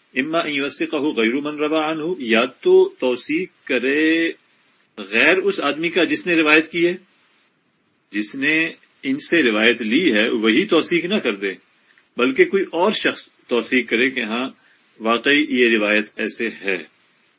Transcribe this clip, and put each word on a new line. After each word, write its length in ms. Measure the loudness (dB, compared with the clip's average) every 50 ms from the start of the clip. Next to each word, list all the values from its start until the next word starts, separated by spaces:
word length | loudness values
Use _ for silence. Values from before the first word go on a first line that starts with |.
| _ _ -6 -6
اما 180 | -4 -2 -2 -4
ان 160 | -2 -4 -4
یوثقہ 420 | -4 -6 -6 -6 -6 -6 -6 -4
غیر 380 | -4 -4 -2 0 0 0 0 0
من 220 | -2 -4 -6 -6
روا 360 | -4 -4 -2 -2 -2 -2 -2
عنہ، 100 | -4 -4 -6 -6 -6 -4
یا 260 | -2 0 2 2 0
تو 440 | 0 -4 _ 2 4 6 6 4 4
توثیق 760 | 0 -4 -4 -2 -2 -4 -4 -4 -4 -4 -4 -6 _ _ -6
کرے 640 | -4 -4 -2 0 0 0 0 2 2 2 0 -2 -4 -6 _ _ _ _ _ _ _ _ _ _ _ _ -16
غیر 380 | -10 -4 0 2 4 4 4
اس 240 | 2 2 0 0 0
آدمی 280 | -2 -2 -2 -2 -4 -2
کا 160 | 0 0 0
جس 220 | 0 0 -2 -2
نے 100 | 0 0
روایت 340 | 2 4 4 4 4 2 0
کی 160 | -2 0 0
ہے، 100 | 0 -2 -4 _ _ _ _ _ _ _ _ _ _ _ _ _ _ _ _ _ _ _ _ _ _
جس 240 | -6 -6 -6 -6 -6
نے 380 | -2 0 0 2 0 0 -2 -6 -12 _ _ _ _
ان 140 | -6 -4 -4
سے 260 | -4 -2 0 2 2
روایت 400 | 2 2 2 4 4 4 2 2
لی 300 | 0 0 0 2 2 2
ہے 160 | 2 2 2 0
وہی 360 | 0 0 2 2 4 2 2
توثیق 400 | 2 2 2 2 2 0 -2 0
نہ 100 | -2 -2
کر 200 | -2 -2 -2 -4
دے، 180 | -2 -4 -6 -6 -8 _ _ _ _ _ _ _ _ _ _ -4
بلکہ 280 | -2 0 2 4 2 2
کوئی 180 | 4 2 -2
اور 300 | -2 -2 -2 0 0 0
شخص 400 | 0 0 -2 -4 -4 -6 -10 -18 _ _ _ -4
توثیق 400 | -2 -2 -2 0 0 -2 0 0
کرے 200 | 0 0 0 0
کہ 100 | -2 -4
ہاں 280 | -6 -4 -4 -6 -6 -8 -10 _ _ _ _ _ _ _ _ -6
واقعی 440 | -2 -2 0 0 2 2 2 2 2 2
یہ 300 | 2 4 4 4 4 2
روایت 320 | 2 2 2 0 0 -4 -6
ایسے 320 | -6 -6 -6 -6 -6 -8 -8
ہے۔ 280 | -8 -8 -6 -4 -4 -4 -6 -12 _ _ _ _ _ _ _ _ _